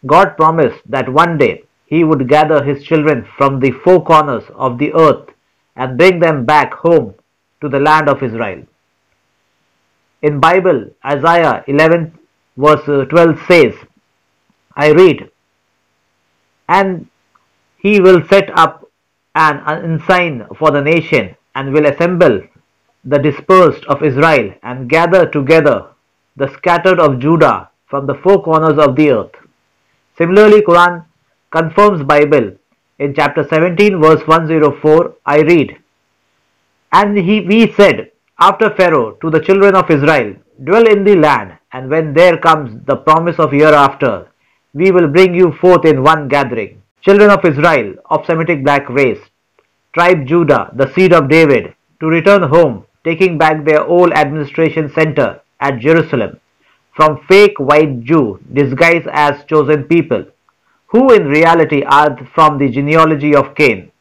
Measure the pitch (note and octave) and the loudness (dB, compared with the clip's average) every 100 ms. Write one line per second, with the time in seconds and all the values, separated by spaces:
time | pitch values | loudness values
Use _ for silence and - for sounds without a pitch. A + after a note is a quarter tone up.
0 | C3 D#3 F#3+ - D#3+ E3 C3+ - _ C3+ | 0 0 0 0 -2 0 -2 -4 _ -8
1 | B2+ C3 E3+ E3 B2 D#2+ _ _ _ D#3 | -4 -2 -2 0 -2 -2 _ _ _ -2
2 | D#3+ D3+ B2+ D3 D3+ D3+ C3 C#3 - E3 | 0 0 0 0 2 0 -2 -8 -4 -2
3 | D3 C#3 G#2 - C#3 C3+ C3 B2 - F#3 | 0 -4 -6 -4 -4 0 -4 -2 2 2
4 | D#3+ D#3 D3 A#2 - - C3 A#2+ D3 E3+ | 4 0 0 -6 -10 -8 -8 -4 -4 2
5 | D#3+ C3 - _ _ _ _ - C3 B2+ | 2 0 -6 _ _ _ _ -12 -10 0
6 | F3+ F3 E3 D3+ C3 D3+ C3+ - E3 E3 | 0 2 -2 -2 0 0 0 -4 0 0
7 | A#2 G2 _ _ _ _ D3 C3+ D3 D#3 | -2 -16 _ _ _ _ -8 -2 0 2
8 | D3 C3+ C3 A2+ A2 F2+ - _ _ _ | 0 -2 -4 -8 -10 -12 -20 _ _ _
9 | _ _ _ _ _ _ _ _ _ _ | _ _ _ _ _ _ _ _ _ _
10 | _ _ D3+ D3 D#3+ F3+ F3+ C#3+ G2+ _ | _ _ -6 0 0 2 0 -2 -4 _
11 | C3 C#3+ D#3 E3+ D#3+ A#2+ - C#3+ D#3+ E3+ | -8 -4 0 0 0 -2 -4 0 2 0
12 | D#3+ _ _ _ _ - C#3+ D3 - C#3+ | -4 _ _ _ _ -4 0 0 0 -4
13 | C3 E3 E3+ D#3 - F3 B2+ G2 _ _ | 0 2 2 0 0 2 2 -2 _ _
14 | _ _ _ _ _ _ _ - D3+ D3+ | _ _ _ _ _ _ _ -4 0 4
15 | F#3 B2 - _ _ _ _ _ _ _ | 4 2 -10 _ _ _ _ _ _ _
16 | _ _ _ _ _ _ - F3+ G3 F3+ | _ _ _ _ _ _ -4 -2 0 -6
17 | - _ _ _ _ _ _ _ G3 G#3 | -12 _ _ _ _ _ _ _ -2 2
18 | F#3 F3+ D#3+ G3 G3 - D#3+ - _ _ | 4 4 2 0 0 0 -2 -2 _ _
19 | _ _ _ - D#3 C#3+ - D#3+ E3+ D#3+ | _ _ _ -2 -2 -2 -6 -8 -6 -8
20 | - F3+ F3 C3 G#2 G2 D#3 C#3+ C#3+ E3+ | -2 -2 -2 -8 -14 -4 -2 0 0 -2
21 | D#3 C#3+ G2 - _ C3 C#3 C#3+ D3 B2 | 0 -4 -4 -12 _ -12 -4 0 0 0
22 | F3 F3 E3+ G#2+ - _ _ _ _ _ | -4 2 2 0 -6 _ _ _ _ _
23 | C3 C#3+ C#3+ C#3+ - F#3+ E3+ D3+ - C#3+ | -4 -2 -2 -4 0 2 2 0 -6 -4
24 | D3+ C3 D#3+ D3 G#2+ F#2+ A2+ B2+ B2+ D#3 | -4 -2 0 0 -2 -12 -16 -14 -4 -2
25 | E3+ F#3 D#3+ D3+ C3+ D#3+ D3+ A2 - _ | 2 2 0 -2 0 2 2 -2 -6 _
26 | _ _ _ - C3+ - - F3 F3+ F3+ | _ _ _ -10 -10 -6 -2 0 0 2
27 | D#3 C3 C3+ E3 D3+ G2+ - _ _ C#3 | 0 0 -2 2 2 0 -8 _ _ -10
28 | C#3 C3+ F3 G3 E3 D#3+ D#3+ D3+ D3 C3 | -8 -6 0 0 2 0 0 2 0 2
29 | D3+ A#2 F#2+ - _ _ _ _ _ _ | 0 0 -4 -16 _ _ _ _ _ _
30 | _ _ E3+ F#3+ G#3+ G#3 G#3 F3 F3 F3 | _ _ 0 4 6 4 4 2 2 -2
31 | D#3+ _ _ _ _ D#3+ D#3+ C#3+ G#3 F#3 | -16 _ _ _ _ -6 -4 2 2 2
32 | C#3 D3 D3 D3 G#2+ - _ _ _ _ | 0 2 2 0 -2 -12 _ _ _ _
33 | C#3+ C#3 D3 D#3 D3 D#3 F3 E3+ G#3 F#3+ | -8 -4 -4 -4 -4 -2 -2 0 0 2
34 | D#3 D#3 D#3 D#3+ D#3+ D#3+ D3+ C#3 D#3 D#3 | 2 2 2 0 0 0 0 0 2 2
35 | F3 - - D3 E3 F3 A#2+ - _ _ | 0 -8 -4 0 2 2 0 -8 _ _
36 | _ _ _ _ _ _ _ _ _ F3 | _ _ _ _ _ _ _ _ _ -2
37 | G3+ G#3 F3 G#3+ E3+ G#3+ A3+ - G3+ - | 0 -2 0 -2 0 2 0 0 -2 -2
38 | - _ _ _ F3 G3 A3 G#3 F3+ D#3 | -8 _ _ _ 0 0 -4 0 0 0
39 | A2+ - E3 D#3 D#3 G3 G3 F#3+ F3+ D#3 | -4 -8 -4 -4 0 2 2 2 0 0
40 | C#3+ D3+ A2 F#2+ _ _ C3+ G#3 A#3 G3+ | 0 0 -2 -10 _ _ -2 2 2 2
41 | G3 G3 D3+ C3 G2 E2 _ B2+ C3 D#3 | 2 2 2 0 -4 -18 _ -16 -6 -4
42 | D#3+ C#3+ F3+ E3 E3 D#3 C3 G#2+ - C#3 | -2 2 2 2 0 -2 -4 -14 -6 -4
43 | - D#3 E3+ E3+ D#3 C#3+ D#3 D3 C#3 - | 0 0 0 -2 -2 2 2 4 2 0
44 | C3+ G2 F2 _ _ _ _ C#3 F#3 F3+ | -6 -6 -12 _ _ _ _ -4 0 2
45 | E3 D3 F#3+ F3 F3+ C3+ F3+ F3 D#3+ C#3 | 0 2 2 2 0 2 2 2 2 2
46 | C3+ D#3 C#3+ C#3+ C3 A#2 G2+ - _ _ | 0 0 -2 -4 -4 -6 -10 -14 _ _
47 | - G3+ G#3 G3 F#3 C#3+ E3 D3+ G#2+ F#2 | 0 2 4 2 0 0 0 0 -4 -12
48 | _ D#3 D3 E3 D#3+ E3 C3+ C#3+ C#3 B2+ | _ -8 -4 -6 -4 -4 -2 -2 -2 -2
49 | C3+ G2+ _ _ _ _ _ _ _ - | -2 -4 _ _ _ _ _ _ _ -2
50 | F3 F3+ C3 E3+ D#3+ C3 - A#2 C3+ - | 0 0 0 -2 2 0 -2 -4 -4 0
51 | F#3 D#3 C#3 D#3+ D#3+ B2+ - - _ _ | 2 2 2 2 4 2 -2 -18 _ _
52 | D#3+ E3 E3 G3+ E3 D#3 D#3+ G#2+ - _ | -4 -2 2 2 2 2 2 -2 -16 _
53 | - E3 F#3 D#3+ D#3 D#3 D3 D3+ - F3 | -8 -2 -2 0 -2 -2 0 0 0 2
54 | F3 - C#3+ D3+ C#3+ - D#3+ D#3 D3+ D3 | 2 0 -2 -4 -8 -4 -4 -2 -6 -2
55 | D#3 C#3+ A#2+ - _ _ C#3 C3+ B2 E3 | -2 -2 -4 -6 _ _ -8 -4 0 0
56 | D#3+ C3+ G2+ - _ _ _ _ _ - | 0 -4 -6 -10 _ _ _ _ _ -2
57 | D#3 C#3+ - F#3+ G3+ G3+ C3+ D3 D#3 B2+ | 0 0 0 4 4 2 0 2 2 -4
58 | A#2 D#3+ A#2+ F#2+ - C#3 C#3 C3 E3+ E3+ | -2 0 0 -6 -10 -4 -4 0 0 0
59 | E3 D3+ D3 C#3+ - D#3 C#3 D3+ C3+ E3 | -2 -2 -2 -2 -4 -2 0 -2 0 -2
60 | D#3 A#2 D#2 _ _ _ _ _ _ A3+ | -2 -6 -8 _ _ _ _ _ _ 0
61 | C4+ A3 D#3 D3 E3 E3 D#3 D3 C#3 C#3+ | 4 4 2 0 2 2 0 -2 0 2
62 | D3+ B2+ C3 - D#3 D3 C#3 B2 C#3+ D#3+ | 2 -2 -10 0 0 0 -4 -4 -2 2
63 | D#3+ D#3 D3 D3 - - D3 G2+ E2+ _ | 2 0 0 0 0 -2 -2 -2 -10 _